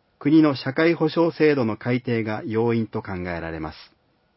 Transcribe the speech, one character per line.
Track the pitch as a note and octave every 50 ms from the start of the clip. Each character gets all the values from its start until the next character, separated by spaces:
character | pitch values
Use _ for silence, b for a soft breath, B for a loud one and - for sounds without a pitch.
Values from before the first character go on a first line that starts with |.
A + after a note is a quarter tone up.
| _ _ _
国 | - - D3+ D#3 D#3+
の | D#3 D3 C3+
社 | - - C3+ -
会 | D#3+ D#3+ E3+ E3
保 | - D#3+ D3+
障 | - E3+ E3 D#3+ -
制 | - D#3 D3+ D3
度 | C3+ A#2
の | A2 G#2
改 | - - B2 B2+ B2
定 | - B2 A#2 A2+ G#2+
が | A2 G#2+ G#2+ -
要 | A2 G#2+ A2+ A#2 A#2 A#2
因 | A2+ A2+
と | - - A2
考 | - G#2+ F#2+
え | F2+ F2+ F2+ E2+ E2
ら | E2 D#2+
れ | E2 D#2
ま | D#2 D#2 -
す。 | - - - _ _ _ _ _ _ _ _ _